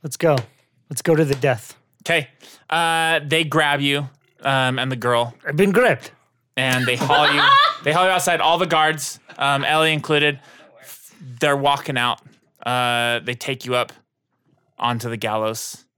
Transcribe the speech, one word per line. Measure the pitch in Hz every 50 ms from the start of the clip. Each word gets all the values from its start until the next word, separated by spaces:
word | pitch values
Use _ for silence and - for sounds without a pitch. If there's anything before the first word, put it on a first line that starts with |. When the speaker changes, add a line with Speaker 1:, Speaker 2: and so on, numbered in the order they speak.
Speaker 1:
let's | - 151 -
go. | - - 165 143 131 110 - _ _ _ _ _ _ _ _
Let's | - -
go | - - 165
to | 151 160
the | 139 139
death. | 131 135 139 123 110 - - - _ _ _ _ _ _
Speaker 2:
'Kay. | - 165 165 143 - _ _ - - - - _ _
Uh, | - 170 170 165 165 165 165 160 165 156 147
they | 143 156 160 165
grab | 151 127 160 151 143 143 143
you, | 143 143 139 143 143 131 _ _ _ _ _ _
um, | - 139 135 135 131 127 127 131
and | 127 131
the | 131
girl. | 120 110 123 123 120 120 117 - _ _
Speaker 1:
I've | 151 143
been | 151 196 202
grabbed. | 190 220 254 226 151 117 - - - _ _ _ _ _ _ _ _
Speaker 2:
And | - 131 131 127 127 127
they | 127 123
haul | 120 - 135 143 147 151 147
you. | - 143
Speaker 3:
<laughs> | - 508 554 571 587 - - -
Speaker 2:
They | - -
haul | 156 175 185
you | 190
outside. | 185 180 175 180 170 156
All | - 180 170 170
the | 185
guards, | 165 165 156 156 156 156 151 139 - - - _ - - -
um, | 135 139 143 139
Ellie | 139 - 156 156 160 160
included, | 156 151 147 - 156 147 147 147 147 135 _ - - - - - _ -
f-, | - - - - - - - - - 131 123 120
they're | - 147 143
walking | 139 139 143 143 139 - - 139
out. | 123 120 123 - - _ - _ _ _ _ _ _ -
Uh, | 120 123 127 123 120 120 120 120 120 120 117
they | - 123 120
take | 117 - - 135 117 -
you | 123 127
up | 123 120 - - - _ _ _ _ _ _ _ _ _ _ _ _ _ _ _
onto | _ - 120 123 117 113 120
the | 117
gallows. | 110 107 107 107 110 110 110 113 113 - - - - _ _ _